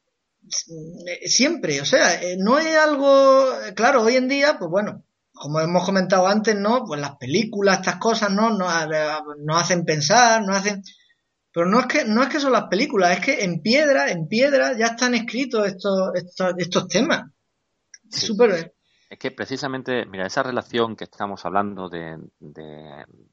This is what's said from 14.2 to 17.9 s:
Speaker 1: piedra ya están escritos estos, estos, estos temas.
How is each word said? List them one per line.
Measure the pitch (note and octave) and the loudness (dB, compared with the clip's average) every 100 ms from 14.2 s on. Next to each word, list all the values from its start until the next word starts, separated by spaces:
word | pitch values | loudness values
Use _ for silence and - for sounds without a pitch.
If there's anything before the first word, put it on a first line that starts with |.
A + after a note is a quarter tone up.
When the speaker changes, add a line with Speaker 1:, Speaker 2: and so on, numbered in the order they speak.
| D#3 | -4
Speaker 1:
piedra | A3 C#4 C4+ C4+ | 0 2 2 2
ya | A3 A3+ | 0 -2
están | A3+ B3 | 0 0
escritos | A#3+ - A#3 C4+ A3+ G3+ | 0 -4 -6 -4 -2 -2
estos, | F#3+ G3+ F#3+ F#3+ | -2 -2 0 -2
estos, | F3+ F3 - F#3 F3 | -4 -8 -4 -4 -2
estos | F3 F#3 - | -4 -4 -2
temas. | F3+ D#4 A#3+ - _ _ _ _ _ _ | -2 0 -2 -6 _ _ _ _ _ _